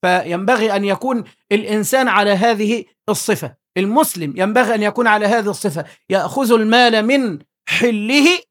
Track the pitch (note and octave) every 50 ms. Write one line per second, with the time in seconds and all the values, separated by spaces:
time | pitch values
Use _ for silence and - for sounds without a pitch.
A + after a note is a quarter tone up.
0 | - F3+ F3+ F3+ - E3 E3+ F3+ F#3+ G3 B3+ A#3 A3 A3 G3 G3 G3+ G3 G3 -
1 | - C4 B3+ A#3 F#3+ - _ _ _ _ G3+ G#3 A3 - G#3+ G#3+ G#3 - - C4
2 | C4 A#3+ F#3+ G3+ G3+ G#3 G3+ F#3 G3+ A#3 A#3 G3+ G#3+ G#3 A#3 A#3 - _ _ _
3 | _ - G#3 - - - G#3 - - C3 - _ _ _ _ F#3 F#3+ G3+ A3 C#4+
4 | D#4 D4+ - F3+ E3 C#3+ C#3+ - F#3 G3+ G#3+ B3 B3 G#3 A#3 G#3+ G#3 G#3 G#3 -
5 | B3 A3+ G#3+ G#3+ G#3+ G3+ A3 A#3 G#3 G3+ G3 - - G3+ C#3+ E3 D3+ - - _
6 | _ _ F#3+ F#3+ D#3+ F3+ - C4+ C4+ A3+ A#3+ A3+ A3 G#3+ A3+ A#3+ B3 A#3+ A3+ A3
7 | G#3+ A3+ C4+ C#4+ C4 A3+ E3+ C#3+ - _ _ _ _ - - - A3 B3 A3+ G#3
8 | G#3 A3 C4 D4 C#4 D#4 F4+ E4+ - _